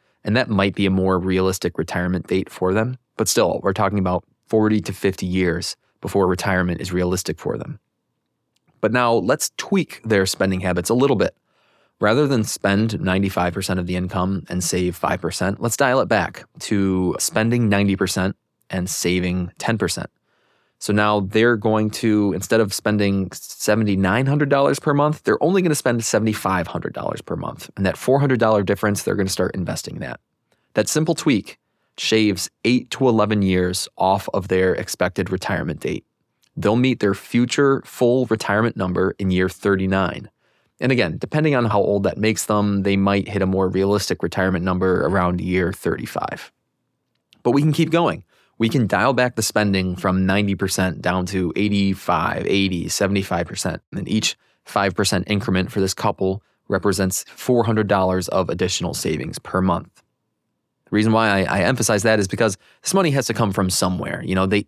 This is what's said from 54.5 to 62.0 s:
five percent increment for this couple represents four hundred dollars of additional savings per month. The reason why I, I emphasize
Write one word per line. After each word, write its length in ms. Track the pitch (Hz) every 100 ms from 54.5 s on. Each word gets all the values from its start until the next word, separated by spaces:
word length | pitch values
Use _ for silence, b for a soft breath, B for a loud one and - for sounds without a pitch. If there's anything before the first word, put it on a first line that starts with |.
| _
five 320 | - 107 98 90
percent 340 | 101 95 92
increment 400 | 104 - 92 92
for 100 | 104
this 140 | 95
couple 480 | - 110 - 95 101 _ _ -
represents 580 | 95 101 95 95 - -
four 340 | - - 123
hundred 240 | 110 110 101
dollars 400 | 101 92 92 87
of 240 | 95 87
additional 440 | 90 90 - 87
savings 440 | 82 82 78 76 -
per 220 | - 92
month. 420 | 95 85 - _ _ _ _ _ _ _ _ _ -
The 60 | 107
reason 160 | 110
why 160 | 110 110
I, 300 | 98 92 98
I 40 |
emphasize 400 | 92 127 117 107